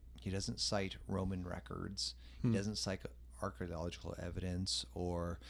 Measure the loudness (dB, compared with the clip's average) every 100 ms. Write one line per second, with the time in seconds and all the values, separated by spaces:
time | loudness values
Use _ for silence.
0 | -14 -6 0 0 0 0 2 4 2 -2
1 | 0 2 2 2 0 -4 -4 -4 -2 -2
2 | -4 -4 -12 0 4 4 4 2 0 0
3 | -2 -10 -14 -4 -2 0 -2 0 0 -2
4 | -4 -2 -2 0 0 2 2 0 0 0
5 | 2 2 2 -2 -6